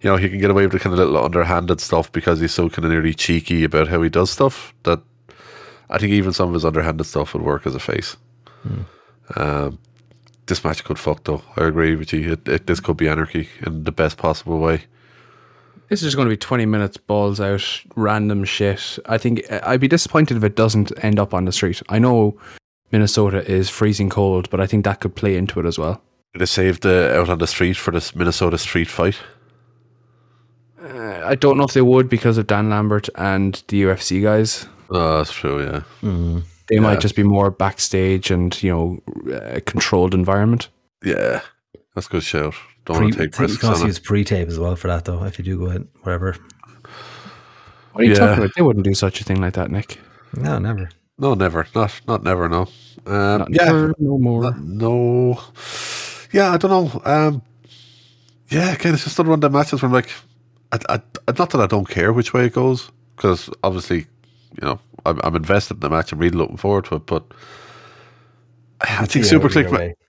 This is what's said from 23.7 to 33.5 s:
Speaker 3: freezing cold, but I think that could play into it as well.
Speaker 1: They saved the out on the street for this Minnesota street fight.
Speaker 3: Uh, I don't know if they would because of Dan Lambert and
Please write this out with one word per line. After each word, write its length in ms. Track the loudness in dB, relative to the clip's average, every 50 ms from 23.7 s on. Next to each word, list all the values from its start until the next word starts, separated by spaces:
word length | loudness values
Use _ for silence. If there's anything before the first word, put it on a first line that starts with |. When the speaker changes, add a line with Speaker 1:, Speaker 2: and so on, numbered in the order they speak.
Speaker 3:
freezing 400 | -2 0 0 0 2 0 -2 -2
cold, 400 | 0 0 2 2 2 0 -2 -2
but 100 | -2 -2
I 60 | -2
think 180 | 0 0 0 0
that 160 | 0 -2 -2
could 140 | -6 -8 -6
play 220 | -2 -2 0 0
into 240 | 0 -2 -4 -4 -4
it 60 | -4
as 120 | -4 -4 -2
well. 240 | -4 -4 -6 -6 _ _ _ _ _ _ _ -4
Speaker 1:
They 60 | -4
saved 360 | -2 0 0 2 2 0 2 2
the 360 | 2 4 4 4 4 2 2
out 120 | 2 2
on 80 | 0 -2
the 80 | -2
street 320 | -4 -2 0 0 0 0 -2
for 120 | -4 -4
this 240 | -4 -4 -6 -6 -6
Minnesota 440 | -2 -2 -2 0 0 0 0 0 -2
street 300 | -4 -2 -2 -2 -2 -2
fight. 280 | -2 0 0 0 0 -2 -10 -20 -20 _ _ _ _ _ _ _ _ _ _ _ _ _ _ _ _ _ _ _ _ _ _ _ _ _ _ _ _ _ -20
Speaker 3:
Uh, 400 | -16 -14 -10 -10 -10 -10 -8 -2
I 100 | -2 -2
don't 220 | 2 4 2 4
know 80 | 4 2
if 80 | 2 4
they 100 | 4 6
would 260 | 6 6 4 4 4
because 300 | 0 0 2 2 2 2
of 80 | 0
Dan 240 | 0 0 0 2 0
Lambert 380 | 0 0 0 2 0 0 -2 -4 -8
and 460 | -4 -2 0 0 2 0 0